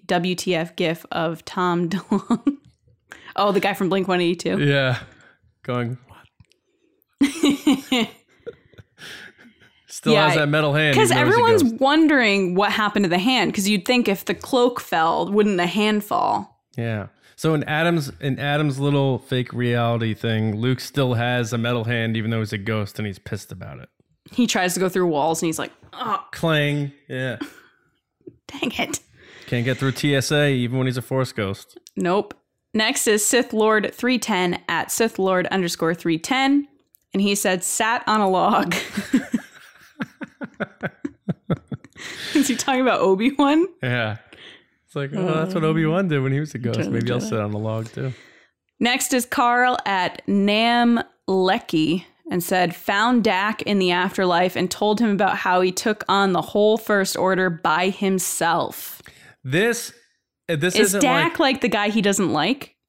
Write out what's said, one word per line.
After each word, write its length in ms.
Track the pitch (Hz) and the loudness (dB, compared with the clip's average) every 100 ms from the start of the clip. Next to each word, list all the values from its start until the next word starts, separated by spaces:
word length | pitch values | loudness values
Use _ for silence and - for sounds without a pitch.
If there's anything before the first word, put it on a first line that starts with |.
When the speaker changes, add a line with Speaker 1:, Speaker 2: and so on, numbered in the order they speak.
| - | -2
Speaker 1:
W 280 | 180 175 | -2 0
T 200 | 175 - | -2 -2
F 200 | 170 170 - | -2 -4 -4
gif 300 | 170 165 - | -4 -4 -6
of 300 | - 165 160 - | -4 -4 -6 -8
Tom 420 | - 180 175 170 | -2 0 0 0
<laughs> 20 | |
DeLonge. 680 | 185 - 196 - 226 - 285 _ _ _ _ _ - - - | -2 -2 -4 0 -2 -2 -4 _ _ _ _ _ -20 -10 -2
Oh, 160 | 202 | 0
the 80 | 196 | 2
guy 120 | 196 | 0
from 140 | 196 190 | -2 0
Blink 200 | 190 185 | 0 0
one 120 | 180 | 0
eighty-two. 420 | 175 175 175 180 | 0 0 -2 0
Speaker 2:
Yeah. 360 | 143 139 131 123 - - - _ _ _ | 2 2 2 -2 -6 -20 -20 _ _ _
Going, 340 | - 123 120 123 - | -6 -4 -4 -8 -14
"What?" 1200 | - _ _ _ _ _ _ _ _ _ _ 285 | -20 _ _ _ _ _ _ _ _ _ _ -2
Speaker 1:
<laughs> 760 | - 294 285 - 262 - 254 220 - _ _ - - _ - - _ - - - - 233 _ _ _ _ | 2 0 2 2 0 0 -2 -2 -6 _ _ -18 -18 _ -20 -20 _ -18 -18 -20 -20 -20 _ _ _ _
Speaker 2:
Still 280 | - - | -6 2
has 200 | 214 202 | 4 4
Speaker 1:
Yeah, 60 | 165 | 2
Speaker 2:
that 80 | 147 | 2
metal 240 | 151 151 | 2 2
hand, 220 | 147 151 143 | 2 4 4
Speaker 1:
'cause 140 | 440 | 4
Speaker 2:
even 60 | 262 | 4
though 80 | |
he's 100 | 302 | 4
a 20 | 453 | 4
Speaker 1:
everyone's 220 | 466 440 | 4 4
Speaker 2:
ghost. 180 | 254 226 | 2 2
Speaker 1:
wondering 720 | 269 302 311 285 220 196 185 | 2 4 4 4 4 2 2
what 180 | 180 202 | 2 0
happened 320 | 220 208 214 | 0 0 0
to 40 | 196 | 2
the 100 | 175 | 2
hand, 340 | 208 254 175 | 2 2 0
'cause 120 | - 196 | 0 0
you'd 160 | 208 - | 0 2
think 200 | 247 214 | 2 2
if 160 | 196 | -2
the 100 | - | -4
cloak 460 | 196 - 247 247 247 | -8 -2 2 2 0
fell, 500 | - 170 165 151 175 | -4 0 2 2 0
wouldn't 260 | 202 208 180 | 2 2 2
the 100 | 180 | 0
hand 380 | 180 214 214 | 0 2 0
fall? 580 | - - 104 107 202 _ _ - | -2 -2 0 -2 -6 _ _ -8
Speaker 2:
Yeah. 300 | 117 110 98 - _ - | -4 -4 -8 -14 _ -4
So 180 | 160 | 0
in 100 | 156 | 0
Adam's, 480 | 139 151 170 170 135 - | 0 0 0 0 -2 -6
in 180 | 143 131 | -6 -4
Adam's 400 | 143 147 151 135 | -2 0 0 0
little 400 | 143 143 139 123 | 0 2 2 0
fake 320 | - 127 123 | -2 -4 -4
reality 580 | 117 120 120 117 117 113 | -2 0 0 0 0 -2
thing, 420 | 104 117 110 110 107 | -2 -2 0 0 0
Luke 220 | 123 127 | -2 -2
still 360 | - 143 127 | -4 -2 0
has 380 | 117 120 123 113 | 0 0 -2 -2
a 40 | 120 | -4
metal 260 | 120 120 | -2 -2
hand, 300 | 113 120 113 113 | -2 -2 -2 -2
even 140 | 110 | -2
though 100 | 113 | -4
he's 120 | 107 | -4
a 60 | 107 | -6
ghost, 400 | 104 110 101 - | -4 -4 -4 -6
and 80 | 104 | -8
he's 120 | 92 | -10
pissed 320 | - 104 - | -10 -12 -10
about 280 | 92 85 65 | -16 -14 -16
it. 100 | - _ _ _ _ | -20 _ _ _ _
Speaker 1:
He 160 | - 233 | -2 0
tries 280 | 214 180 | 0 0
to 60 | 175 | 0
go 100 | 185 | -2
through 160 | 185 180 | 0 0
walls, 340 | 151 151 165 | 0 0 0
and 40 | 170 | -2
he's 120 | 160 | -4
like, 140 | 131 - - | -8 -12 -20
"Oh." 280 | - 233 196 - | -12 -6 -6 -6
Speaker 2:
Clang. 600 | - 165 156 147 147 143 - - | -6 -2 0 0 -2 -4 -10 -12
Yeah. 300 | 131 131 110 - - _ _ _ | -8 -6 -8 -12 -16 _ _ _
Speaker 1:
<laughs> 540 | _ _ _ - - - | _ _ _ -20 -20 -20
Dang 260 | 277 254 | -10 -6
it. 280 | - - - - _ - - - | -4 -6 -8 -12 _ -20 -20 -6
Speaker 2:
Can't 180 | 123 | -2
get 140 | 117 123 | -2 -2
through 140 | 135 | -2
T 220 | 127 151 | 0 0
S 160 | 139 - | 0 2
A, 220 | 147 147 | 2 2
even 240 | 131 120 131 | 2 0 -2
when 80 | 131 | -2
he's 120 | 127 | -4
a 40 | |
Force 300 | - 131 127 | -4 -2 -2
ghost. 460 | - 98 98 - - - - | -4 -4 -6 -12 -20 -14 -4
Speaker 1:
Nope. 380 | 180 196 - - _ _ _ | 0 0 -2 -10 _ _ _
Next 320 | 214 220 285 - | -2 0 0 2
is 160 | 214 - | 2 2
Sith 260 | 247 240 | 2 2
Lord 380 | 214 214 214 202 | 2 2 2 0
three 240 | - 240 254 | -2 0 0
ten 420 | 220 185 180 175 - | 0 0 0 -2 -4
at 240 | 165 - | -4 -4
Sith 260 | - 226 - | -2 -2 0
Lord 280 | 190 185 180 | 0 2 0
underscore 460 | 190 175 - 165 | 0 -2 -2 -2
three 240 | 170 170 160 | 0 -2 -2
ten. 500 | - 262 269 285 285 _ _ _ _ | -2 0 2 2 0 _ _ _ _
And 80 | 196 | -2
he 120 | 202 | 0
said, 300 | 202 208 185 | 0 0 0
"Sat 400 | - - 220 240 - | -2 -2 0 0 0
on 140 | 214 | 2
a 80 | 196 | 2
log." 460 | 185 175 208 175 175 | 2 2 2 0 -4
<laughs> 40 | - - - 254 - - - - - - - - - _ - _ 262 - 202 _ 185 - - - - - - 160 - - - - - - - | -6 -8 -2 -2 -2 -6 -6 -18 -20 -20 -20 -12 -12 _ -18 _ -16 -10 -12 _ -12 -10 -16 -10 -10 -8 -6 -6 -6 -14 -14 -18 -16 -14 -2
Is 140 | 311 269 | 0 0
he 80 | 233 | 0
talking 240 | - 254 | -2 0
about 200 | 254 202 | 2 2
Obi-Wan? 640 | 190 190 233 277 285 311 370 - | 2 2 2 2 4 4 0 -2
Speaker 2:
Yeah. 340 | 127 123 107 107 - - - - _ _ _ | -4 -2 -2 -4 -12 -20 -20 -20 _ _ _
It's 100 | 143 | -8
like, 140 | 139 | -6
"Oh, 200 | 165 185 | -2 -2
that's 200 | 156 165 | 0 -2
what 100 | 185 | 0
Speaker 1:
Uh, 40 | 156 | 0
Speaker 2:
Obi-Wan 400 | 160 156 170 190 | 2 2 0 0
did 120 | 147 | 0
when 100 | 131 | 0
he 80 | 139 | -2
was 140 | 151 | -4
a 40 | 123 | -4
ghost. 200 | 120 117 | -2 -2
Speaker 1:
Return 160 | - | -2
of 60 | 117 | -2
the 0 | |
Speaker 2:
Maybe 120 | 120 | 0
I'll 60 | 120 | -2
Speaker 1:
Jedi. 100 | - | -2
Speaker 2:
sit 100 | 113 | -2
on 120 | 104 | -2
a 60 | 104 | -4
log, 340 | 110 110 110 | -4 -4 -6
too." 200 | - 135 - - _ _ _ _ - | -8 -8 -10 -16 _ _ _ _ -4
Speaker 1:
Next 320 | 240 254 - | -2 0 0
is 140 | 254 - | -2 0
Carl 500 | - 240 240 254 247 | 0 2 4 2 0
at 380 | - 190 180 - - | -2 -2 -2 -4 -2
Nam 760 | 202 202 214 233 240 240 233 - _ - | 0 2 2 2 4 4 2 -2 _ -2
Lecky 800 | 190 185 226 - 160 156 180 - _ - | 2 2 0 0 0 2 0 -4 _ -6
and 120 | 180 | -4
said, 320 | - 185 175 | 0 0 0
"Found 480 | 175 - 202 226 247 | -2 -2 0 2 2
Dak 380 | 226 185 208 220 | 2 0 -2 -4
in 160 | - 202 | -2 2
the 120 | 180 | 2
afterlife 640 | 180 185 202 185 170 185 - | 2 0 0 2 2 2 0
and 140 | 180 | -4
told 300 | - 208 208 | -2 0 2
him 100 | 233 | 2
about 260 | 202 202 - | 2 0 0
how 220 | - 185 | 0 2
he 100 | 185 | 2
took 320 | 185 233 214 - | 0 -2 -2 0
on 240 | 196 196 | 2 2
the 80 | 175 | 0
whole 340 | - 208 214 220 | 0 2 4 2
First 380 | - 208 190 - | 2 0 0 0
Order 340 | 185 185 185 | 0 2 0
by 400 | 165 180 160 190 | 0 0 0 0
himself." 1120 | 190 196 190 - - 165 165 131 - - - - - - _ | 0 0 0 -2 -2 0 0 -2 -8 -16 -18 -20 -20 -20 _
Speaker 2:
This, 480 | 131 151 233 226 - - _ _ _ _ - | -4 0 0 -2 -8 -16 _ _ _ _ -6
uh, 80 | 160 | -2
this 180 | 175 | 0
Speaker 1:
Is 140 | - 202 | 2 2
Speaker 2:
isn't 140 | 196 | 4
Speaker 1:
Dak, 300 | 269 269 330 | 2 2 0
Speaker 2:
like 60 | - | 2
Speaker 1:
like, 220 | 285 254 | 0 2
the 80 | 240 | 0
guy 200 | 214 208 | 0 0
he 100 | 214 | 2
doesn't 300 | 202 196 175 | 2 0 0
like? 440 | 143 165 277 - _ | 0 0 -2 -6 _